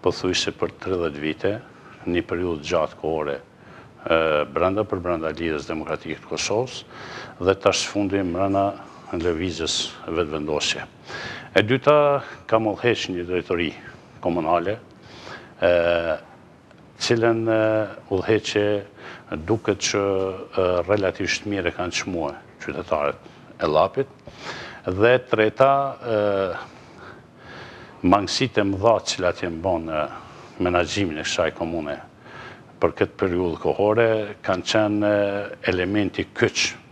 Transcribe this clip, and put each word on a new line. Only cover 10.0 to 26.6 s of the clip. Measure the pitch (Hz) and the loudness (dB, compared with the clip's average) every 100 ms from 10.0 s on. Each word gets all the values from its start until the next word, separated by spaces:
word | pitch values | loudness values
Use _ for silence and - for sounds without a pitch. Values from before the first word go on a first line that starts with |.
vetëvendosje. | - 82 80 78 76 73 - - - - - - - - - 95 | -6 -2 -2 -2 -2 -2 -2 -4 -8 -18 -14 -12 -12 -12 0 2
E | |
dyta, | 107 131 147 147 147 143 - - - | 4 4 6 6 6 2 -2 -14 0
kam | 110 110 | 2 2
udhëheq | 95 120 113 - 90 | 2 2 2 -2 -4
një | 87 | -2
drejtori | 90 85 87 82 - - - - - | -2 0 -2 -2 -4 -18 -20 -20 -6
komunale, | 90 87 78 87 87 110 - - - - - - - - | -2 0 2 2 0 -6 -10 -20 -20 -18 -16 -16 -18 2
e, | 87 87 85 85 82 78 - - - - - - - - | 4 6 4 2 0 -4 -6 -20 -20 -20 -20 -20 -20 -8
cilën, | - 120 117 113 113 | 0 4 4 2 2
e, | 110 110 110 104 - - | 2 2 2 -2 -8 -4
udhëheqje | 95 95 107 - 104 104 104 101 - - - - 82 80 | -2 2 2 2 0 2 0 -4 -18 -18 -18 -10 -8 -2
duket | 113 - 98 | 0 0 -2
që, | - 104 | 0 0
e, | 101 95 95 95 - - 92 90 87 | 0 0 -2 -4 -6 0 2 2 2
relativisht | 101 95 - 90 - 104 | 2 2 0 -4 -2 -2
mirë | 101 87 | -2 -2
e | |
kanë | - 87 - | -2 -4 -4
çmuar | - 87 73 73 - - | -4 -4 -4 -8 -18 -14
qytetarët | - 71 90 78 71 - - - - - | -10 -8 -2 0 0 -4 -14 -20 -20 -4
e | 82 | 2
Llapit. | 76 92 - 135 - - - - - - - | 4 4 0 -6 -8 -20 -16 -14 -12 -14 -10
Dhe | - 92 113 123 - | -6 4 6 4 2
treta, | 110 107 - 135 139 139 127 | 2 2 6 4 4 0 -4
e, | 120 110 104 98 95 85 | 0 2 2 2 0 -4